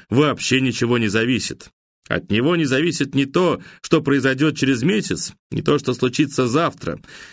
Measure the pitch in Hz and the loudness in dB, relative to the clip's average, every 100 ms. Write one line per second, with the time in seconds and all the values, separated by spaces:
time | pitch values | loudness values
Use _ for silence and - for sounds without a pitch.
0 | - 117 151 113 - 131 131 113 117 120 | -2 2 2 2 0 2 2 0 0 2
1 | 110 104 117 123 - - - _ _ _ | 2 0 0 0 -2 -10 -16 _ _ _
2 | - - - 104 131 175 151 131 170 - | -6 -6 0 0 2 2 0 0 0 0
3 | 139 139 139 165 180 135 - - - 160 | -2 0 0 2 0 0 -6 -20 0 0
4 | 151 139 127 131 151 151 135 131 135 208 | 2 0 2 2 0 0 0 0 0 -2
5 | - 82 - - _ - 151 147 127 127 | -2 -6 -6 -12 _ -6 0 0 0 -2
6 | 127 120 156 - 123 127 165 - - 78 | -2 0 -2 0 0 2 0 -4 -10 -10
7 | - - - | -14 -20 -20